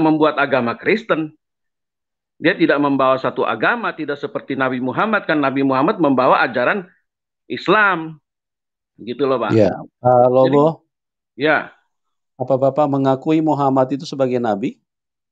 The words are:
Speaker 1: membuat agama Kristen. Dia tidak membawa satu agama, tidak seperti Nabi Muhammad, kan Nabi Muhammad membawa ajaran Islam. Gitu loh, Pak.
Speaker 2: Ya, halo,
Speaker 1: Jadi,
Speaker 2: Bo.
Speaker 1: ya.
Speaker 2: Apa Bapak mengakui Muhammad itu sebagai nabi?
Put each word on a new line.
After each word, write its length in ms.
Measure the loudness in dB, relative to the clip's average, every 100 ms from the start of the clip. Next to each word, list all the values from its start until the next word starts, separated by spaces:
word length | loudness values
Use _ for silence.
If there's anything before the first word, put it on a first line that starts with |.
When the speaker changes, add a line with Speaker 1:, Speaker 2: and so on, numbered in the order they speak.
Speaker 1:
membuat 340 | 2 2 2 2
agama 380 | 0 0 -2
Kristen. 580 | -4 -2 -2 -2 -4 -4 -10 _ _ _ _ _ _ _ _ _ _
Dia 160 | -2
tidak 240 | 2 2 2
membawa 400 | 2 2 2 2
satu 300 | -2 -4 -4
agama, 480 | -2 -2 -2 -6
tidak 260 | -8 -8 -8
seperti 320 | -8 -10 -8
Nabi 300 | -4 -2 -2
Muhammad, 420 | -4 -2 -2 -2
kan 160 | -2 -2
Nabi 240 | 0 0
Muhammad 320 | 0 2 0 2
membawa 480 | 0 2 2 2
ajaran 400 | 0 0 -2 -2 -6 _ _ _ _ _ -12
Islam. 720 | -10 0 2 2 0 -6 -14 _ _ _ _ _ _ _ _
Gitu 260 | -12 -4
loh, 160 | -2 0
Pak. 140 | 0
Speaker 2:
Ya, 180 | 2 2 0 -12 _
halo, 400 | 2 4 4 4
Speaker 1:
Jadi, 80 | 4
Speaker 2:
Bo. 140 | 4 2 0 _ _ _ _ _ -4
Speaker 1:
ya. 180 | 0 0 -2 _ _ _ _ _ _ -12
Speaker 2:
Apa 240 | -4 0
Bapak 300 | 0 0 0
mengakui 500 | 0 0 -2 0 0
Muhammad 480 | 0 0 0 2 0
itu 160 | -2
sebagai 320 | -8 -4 -2 -2
nabi? 400 | -2 -4 -4 -10 _ _ _ _ _